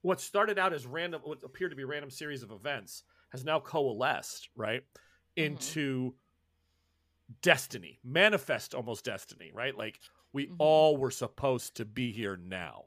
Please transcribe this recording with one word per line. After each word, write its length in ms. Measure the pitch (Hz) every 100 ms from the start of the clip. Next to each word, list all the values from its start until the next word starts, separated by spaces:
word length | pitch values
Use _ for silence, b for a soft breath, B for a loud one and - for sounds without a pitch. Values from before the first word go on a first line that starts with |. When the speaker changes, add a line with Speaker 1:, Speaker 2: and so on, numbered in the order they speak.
Speaker 1:
what 200 | 180 180
started 360 | - 202 214 202
out 140 | 185
as 120 | 160 120
random, 360 | 151 175 160 156
what 140 | 143
appeared 280 | 139 - 180
to 40 | 139
be 80 |
a 40 | 135
random 220 | 147 143
series 340 | 131 151 139
of 80 | 110
events 520 | 107 120 139 98 - - b b
has 140 | 131
now 160 | 139 156
coalesced, 920 | 156 156 135 107 127 139 - - - -
right, 280 | 107 120 131 - b b b -
Speaker 2:
Mm-hmm. 160 | 156
Speaker 1:
into 600 | 143 - 156 139 131 127 - _ _ _ _ _ _ _ _ _ _ _ 117
destiny, 580 | 180 147 - 110 85 -
manifest 680 | 123 147 208 208 - 117 -
almost 320 | 135 117 110 -
destiny, 460 | 98 - - 82
right? 240 | 87 127 107
Like, 220 | 110 - - b b
we 140 | 139 143
Speaker 2:
Mm-hmm. 80 | 175
Speaker 1:
all 380 | 156 156 156 147
were 140 | 131
supposed 640 | - 120 - 139 127 - -
to 80 | 110
be 260 | 107 123
here 260 | 107 101 92
now. 480 | 87 92 82 50